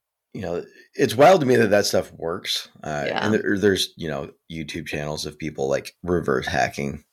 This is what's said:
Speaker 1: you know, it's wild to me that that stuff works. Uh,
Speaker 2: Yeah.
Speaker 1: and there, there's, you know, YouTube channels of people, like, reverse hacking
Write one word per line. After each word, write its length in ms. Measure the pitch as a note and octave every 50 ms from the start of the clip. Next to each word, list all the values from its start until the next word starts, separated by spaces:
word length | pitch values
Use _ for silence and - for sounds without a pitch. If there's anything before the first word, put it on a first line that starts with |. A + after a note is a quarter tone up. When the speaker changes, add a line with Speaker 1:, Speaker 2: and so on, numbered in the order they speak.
| _ _ _ _ _ _ -
Speaker 1:
you 80 | -
know, 240 | F#2+ E2+ F2 E2+ - - _ - - _ -
it's 180 | - C#3+ A2+ G#2
wild 280 | A2+ C#3+ E3+ F#3+ F#3
to 40 | D3
me 100 | B2 B2+
that 140 | A#2 A2+ G2+
that 160 | G2+ G2+ G2+
stuff 260 | - - F#2+ E2 - -
works. 540 | D#2+ E2 E2 F2 G#2 - - - - - - _ _ -
Uh, 200 | D2+ D2+ D2 C#2
Speaker 2:
Yeah. 160 | C2 - - -
Speaker 1:
and 80 | G#2 A2
there, 240 | - - - G#2 F#2+
there's, 340 | F#2+ G#2 F#2+ E2+ - - _
you 140 | - E2+ D#2
know, 220 | D2 C#2 D2+ - - _ _ -
YouTube 360 | E2 D#2+ D#2+ D2+ - F2 D2+
channels 400 | - - D2+ D2 D2+ D2+ D2+ -
of 100 | D#2 D2
people, 320 | - D#2+ D2+ D2 - C2+ C#2
like, 260 | C#2 C2+ - - - _
reverse 460 | - E2+ F2+ E2+ D2 - C2+ B1+ C2+
hacking 560 | - - C2+ A#1 A#1 - - C#2+ C#2+ D2+ D2+ - _